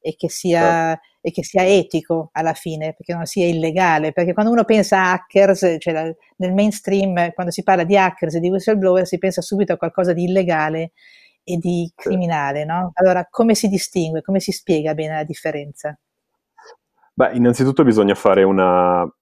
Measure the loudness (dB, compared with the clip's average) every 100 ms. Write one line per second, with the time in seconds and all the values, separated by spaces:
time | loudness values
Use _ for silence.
0 | -10 -6 -8 -4 0 2 2 2 0 -4
1 | _ _ -8 -8 -2 2 4 4 2 -6
2 | -4 -4 -4 -4 -4 -4 -8 -8 -8 -10
3 | -10 -8 -6 0 0 2 0 0 2 2
4 | 0 -2 -2 0 2 2 2 2 4 2
5 | 2 0 0 2 4 4 2 0 -4 -4
6 | -6 -10 _ _ -2 0 0 -2 -2 -2
7 | 0 -2 -2 -4 -6 -4 0 0 4 4
8 | 2 0 -4 -2 -2 -2 0 0 2 2
9 | 0 -2 -2 -4 -4 -2 -2 -2 -4 -2
10 | 0 0 -2 -4 -2 -2 -2 -4 -8 _
11 | _ _ _ _ -8 -4 -2 -4 -6 _
12 | -4 -2 -2 -2 -4 -4 -4 -4 -4 0
13 | 2 2 -2 0 2 2 0 -2 -4 -4
14 | -4 -4 -2 -4 -4 -8 -2 -2 0 -4
15 | -6 -6 -8 -8 -8 -8 -12 -14 -14 -14
16 | _ _ _ _ _ _ -20 -20 _ _
17 | _ -2 0 2 2 2 0 4 4 4
18 | 4 2 4 4 4 4 4 4 2 0
19 | -2 _